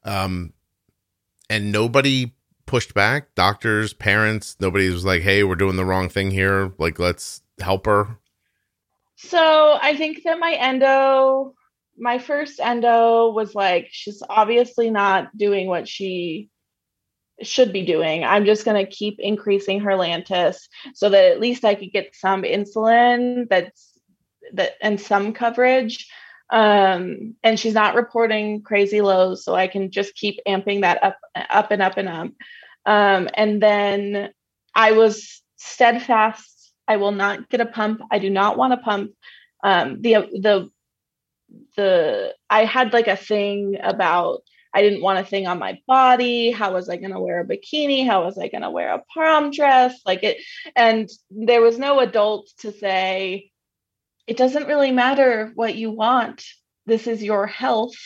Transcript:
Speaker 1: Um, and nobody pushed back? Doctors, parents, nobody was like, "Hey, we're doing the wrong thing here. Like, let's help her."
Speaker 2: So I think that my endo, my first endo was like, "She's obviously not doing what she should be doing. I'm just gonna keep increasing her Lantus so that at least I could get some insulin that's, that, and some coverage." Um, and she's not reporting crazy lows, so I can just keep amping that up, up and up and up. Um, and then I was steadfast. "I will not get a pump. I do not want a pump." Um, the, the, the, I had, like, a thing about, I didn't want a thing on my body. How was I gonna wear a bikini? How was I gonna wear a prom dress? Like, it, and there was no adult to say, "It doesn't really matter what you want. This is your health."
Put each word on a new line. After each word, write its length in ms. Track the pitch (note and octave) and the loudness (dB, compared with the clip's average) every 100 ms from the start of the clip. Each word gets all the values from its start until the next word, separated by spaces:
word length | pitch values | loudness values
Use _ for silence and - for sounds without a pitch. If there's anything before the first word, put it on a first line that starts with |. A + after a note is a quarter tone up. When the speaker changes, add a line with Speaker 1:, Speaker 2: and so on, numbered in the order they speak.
Speaker 1:
Um, 480 | G#2 G2+ F#2 F#2 E2+ _ _ _ _ _ _ _ _ _ _ | -6 -6 -4 -6 -10 _ _ _ _ _ _ _ _ _ _
and 220 | A2 G#2 | -6 -4
nobody 600 | G#2 A#2 B2+ C#3 C3 B2 _ _ _ - | -2 2 2 2 0 -4 _ _ _ -4
pushed 280 | B2 - | -4 -2
back? 400 | - G2+ C#3 - | 0 2 0 -4
Doctors, 580 | - F#2 G2+ A#2 G#2+ G#2+ | 0 0 0 -2 -2 -2
parents, 640 | - G#2 G2+ G#2+ A2 - - | -4 0 0 0 -2 -8 -4
nobody 280 | F#2+ F#2+ F#2+ | -2 0 0
was 140 | F2 | 0
like, 180 | F#2 F2+ | -2 0
"Hey, 200 | F#2 G2 | 2 2
we're 100 | G2 F2 | 2 0
doing 200 | G2 F#2 | -2 -2
the 80 | |
wrong 240 | F#2 F#2 F#2 | -2 -2 -2
thing 220 | G2 G2 | -4 -4
here. 420 | F#2+ F#2+ G2 G2 F#2+ | 0 0 0 -4 -4
Like, 200 | E2 D#2+ | -6 -2
let's 420 | F2 F2 - - _ _ | -4 -4 -10 -18 _ _
help 260 | - F#2+ A2 | -4 -4 0
her." 320 | G#2 G2+ A#2 _ _ _ _ _ _ _ _ _ _ | 0 0 -8 _ _ _ _ _ _ _ _ _ _
Speaker 2:
So 640 | - F4 D#4+ D#4 D4+ D4 | -4 2 4 6 6 4
I 160 | C#4+ D4 | 0 -2
think 260 | D#4 D#4 | -4 -6
that 140 | F4 E4 | -4 -2
my 140 | E4+ | -2
endo, 1000 | E4+ C4 C4 C4+ C4+ C4+ C4+ C4 C4+ C4+ _ _ _ _ _ | -2 -2 2 2 4 4 4 2 2 -4 _ _ _ _ _
my 200 | A#3+ B3 | -4 -4
first 420 | B3 C#4+ D4 - | -4 -6 -6 -6
endo 680 | A3+ A#3+ A#3+ A#3 A#3 A#3 A3+ | -4 0 2 4 4 4 2
was 220 | A3 G#3 | 0 -6
like, 340 | G#3+ G3 F3+ - | -2 0 0 -4
"She's 320 | - - G3+ - | -14 -14 -14 -4
obviously 600 | G3+ G#3 A#3+ A#3+ B3 A#3 | 0 2 2 0 0 -2
not 460 | G#3+ G3+ F#3+ - G#3+ | 0 2 0 -2 -4
doing 320 | G#3 G3+ F#3 | 0 0 -2
what 200 | F3 - | -4 -6
she 600 | - G3 F3+ F3 D#3+ G#3 _ _ _ _ _ _ _ _ _ | -10 -8 -6 -8 -10 -14 _ _ _ _ _ _ _ _ _
should 300 | - - B3 | -10 0 2
be 100 | F#3+ | 2
doing. 420 | F#3 D#3+ D#3+ D#3+ | -2 0 0 -2
I'm 200 | D#3 G3+ G#3 | 0 2 4
just 180 | G#3+ | 2
gonna 220 | A3 G#3 G3 | 0 -2 -2
keep 300 | - G#3 G#3 | -6 -10 -8
increasing 640 | G3 G#3 G#3 G3 G3+ G3 | -6 -6 -2 -2 -2 -6
her 120 | G#3 | -2
Lantus 640 | F#3+ F3 E3+ F3+ F3+ F3 F3+ _ - C4+ | -2 -2 -4 -4 -2 -2 -2 _ -20 -20
so 140 | - G#3+ | -2 4
that 140 | G3 F#3 | 6 6
at 80 | E3+ | 4
least 240 | A#3 A#3+ A3 | 0 0 0
I 80 | |
could 180 | G3+ F#3+ | 0 -2
get 220 | G3+ - | -8 -8
some 280 | _ F#3+ F#3+ | _ -2 -2
insulin 1040 | F#3 G3 G3+ A3 A3 A#3 A#3+ A#3+ B3 B3 A#3+ | -2 -4 -4 -2 2 4 4 2 0 -4 0
that's, 440 | F#3 F3 _ _ _ _ _ _ _ - | 0 0 _ _ _ _ _ _ _ -14
that, 180 | F#3+ F#3 - | -6 -6 -4
and 180 | G#3+ G3+ | -4 -4
some 320 | - G3+ G3+ | -2 -2 -2
coverage." 800 | A3+ A#3 A#3+ B3+ C4 A3+ A3+ - - - - _ | -4 -4 0 2 2 0 -8 -18 -20 -20 -20 _
Um, 840 | A3 G#3+ G#3 G3 F3+ F3+ - A3 A3+ | 2 4 6 4 2 -4 -10 -14 -2
and 160 | A3+ A3 | 0 0
she's 160 | A3+ | 0
not 200 | A3 G#3+ - | 2 2 2
reporting 680 | A#3 A#3 A3+ G#3+ G#3 G#3 | -2 0 0 0 -4 -8
crazy 380 | G#3 G#3 G3+ G#3 | -4 0 0 2
lows, 440 | G3+ F#3+ F#3 F#3 | 2 2 2 0
so 100 | - | -4
I 120 | F#3 F#3 | -2 0
can 240 | - F#3+ | -2 -6
just 240 | G3 G3+ | -6 -8
keep 240 | - G#3 G3 - | -6 -8 -6 -4
amping 360 | G3 G3 G3+ | -4 -2 0
that 200 | F#3 E3+ | 0 2
up, 160 | G3 G3 - - - | 0 -2 -14 -12 0
up 200 | G3+ G#3 | 0 0
and 100 | G#3 | 0
up 140 | F#3+ F#3+ | 0 -2
and 120 | F#3+ | -8
up. 200 | E3 F3 - - - - _ - | -8 -12 -14 -20 -20 -20 _ 0
Um, 420 | G#3 G3+ G3 F3+ | 4 4 2 0
and 260 | - G#3+ G#3 | -2 0 2
then 720 | G#3+ G#3 G3+ G3+ G3+ G3+ G3 _ _ _ _ | 2 2 0 -2 -4 -6 -8 _ _ _ _
I 180 | - A3 | 2 4
was 500 | A3 A3 G#3 - - _ _ | 6 4 2 -14 -20 _ _
steadfast. 960 | - - A#3+ A#3 - A3+ G#3+ G#3+ - _ _ _ - | -20 2 2 2 0 2 2 0 -20 _ _ _ -2
"I 100 | G#3+ | 0
will 120 | G3+ | 0
not 360 | G3+ G3+ G3+ A#3+ | 0 -2 -4 -6
get 100 | A#3+ | -4
a 60 | A3+ | -4
pump. 340 | A3+ G#3+ A3 - | -2 -4 -4 -4
I 80 | G#3 | -4
do 100 | G3 | -2
not 260 | G3 G3+ - | 0 0 0
want 160 | C4 | 0
a 20 | B3 | 0
pump." 340 | A#3+ G3+ G#3 _ - - _ _ | -2 -4 -6 _ -20 -20 _ _
Um, 360 | G3+ F3+ C3 - | 0 0 0 -4
the, 120 | A#3 A3 F#3 - | 2 2 0 -4
the, 300 | G3+ G3+ F3+ _ _ _ _ _ _ _ _ - _ - | 0 0 -2 _ _ _ _ _ _ _ _ -20 _ -4
the, 580 | G3 F3+ D#3 G#2 G2 - _ | 2 2 2 -2 -6 -10 _
I 160 | A3 | 2
had, 280 | A3 B3+ B3 | 2 0 2
like, 160 | A#3 A3+ | 2 0
a 80 | G3 | -4
thing 600 | - G#3+ G3+ G3+ G3+ G3 | -4 -4 -4 -4 -6 -6
about, 600 | - F#3+ F3+ F3 E3+ - _ _ _ | -6 -2 0 0 -2 -6 _ _ _
I 100 | G3+ | 2
didn't 200 | G#3 G3+ | 2 2
want 160 | F3+ F#3+ | -2 -2
a 60 | |
thing 240 | F#3+ G3 F#3+ | -4 -6 -4
on 100 | F3+ | -6
my 220 | G2 F#3 - | -8 -12 0
body. 640 | C4 B3+ B3 B3 A#3+ A#3 | 4 6 4 2 0 -2
How 220 | A3+ G#3 | -2 -4
was 140 | F#3 F3+ | -4 -6
I 80 | F3 | -10
gonna 240 | F#3+ F#3+ | -10 -8
wear 200 | F3+ F3 | -6 -6
a 40 | F3 | -6
bikini? 600 | - - D4+ D4 C4+ C4 | -8 -6 -4 -2 0 2
How 180 | G3 | 0
was 140 | E3+ G3+ | 0 -6
I 80 | - | -10
gonna 240 | - F2+ | -8 -8
wear 240 | E2+ - | -6 -4
a 80 | G#3 - | -6 -8
prom 380 | - D#4+ D#4 D4 | -4 2 2 0
dress? 480 | C#4+ C#4+ C4 B3 B3+ - | 0 4 4 4 0 -6
Like, 160 | F#3 | -4
it, 140 | A3 - - - - - | -2 -4 -10 -18 -6 2
and 320 | A#3 A3+ A3 - _ | 4 2 -2 -12 _
there 300 | G3 A3 A#3 | -8 2 6
was 140 | A#3 A#3 | 6 2
no 200 | C#4 C#4 | 0 2
adult 500 | A#3+ A3 G#3 G#3+ - _ | 2 0 0 -2 -10 _
to 100 | A3+ | -16
say, 800 | G#3 G3+ F#3+ F#3+ F#3+ F#3+ F#3+ G3 _ _ _ _ _ _ _ - | -8 -4 -2 -2 -4 -6 -8 -12 _ _ _ _ _ _ _ -12
"It 80 | A3+ | 0
doesn't 300 | B3+ C#4+ C#4 | 0 0 -2
really 240 | D4 C4+ | 0 2
matter 580 | B3+ B3 C#4 C4 A3+ A3 | 2 2 4 2 2 -6
what 200 | A#3 A3+ G#3+ | -6 -6 -4
you 140 | A3+ | -8
want. 540 | A3 A3 B3+ A3+ - - - _ _ | -2 0 0 -2 -10 -20 -20 _ _
This 220 | - A3+ A#3+ | -2 -2 -2
is 160 | A3+ | -8
your 240 | G#3 G#3 G#3 | -2 -2 -2
health." 480 | - C4 A#3 A#3+ - | -4 -2 -2 -4 -8